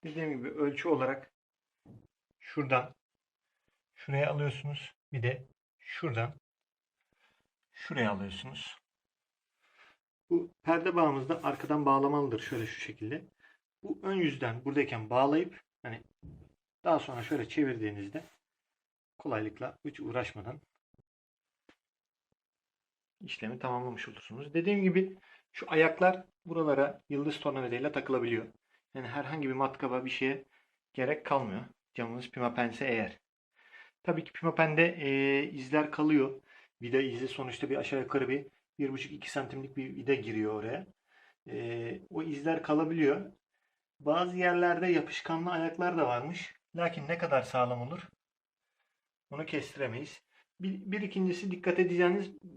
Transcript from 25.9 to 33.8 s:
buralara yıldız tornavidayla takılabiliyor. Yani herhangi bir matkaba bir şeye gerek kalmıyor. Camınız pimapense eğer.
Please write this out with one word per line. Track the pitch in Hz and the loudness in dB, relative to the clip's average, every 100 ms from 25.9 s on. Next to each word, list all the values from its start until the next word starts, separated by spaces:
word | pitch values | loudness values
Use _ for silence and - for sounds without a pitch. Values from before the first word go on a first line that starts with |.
| - 185 185 - _ 175 | 8 6 6 -4 _ -6
buralara | 165 156 139 139 - _ | 0 4 4 4 0 _
yıldız | 143 147 147 | -2 -2 -2
tornavidayla | 147 135 123 120 143 | -4 -2 -2 0 0
takılabiliyor. | 147 - 131 117 113 107 - _ _ _ | -2 0 0 2 0 -2 -14 _ _ _
Yani | 135 123 | -10 -8
herhangi | 131 143 156 139 | -6 -4 -4 -2
bir | |
matkaba | 131 135 135 131 127 | 0 0 0 -2 -2
bir | 131 | -2
şeye | - 131 135 - _ _ _ _ | 0 0 0 -8 _ _ _ _
gerek | - 127 151 - | -2 0 0 2
kalmıyor. | 139 117 95 - - _ | 0 0 -6 -10 -18 _
Camınız | - 117 117 120 | -6 -6 -6 -8
pimapense | - 120 120 120 117 135 | -2 -2 0 -2 0 -2
eğer. | 113 107 - _ _ _ _ _ - | 0 -2 -6 _ _ _ _ _ -20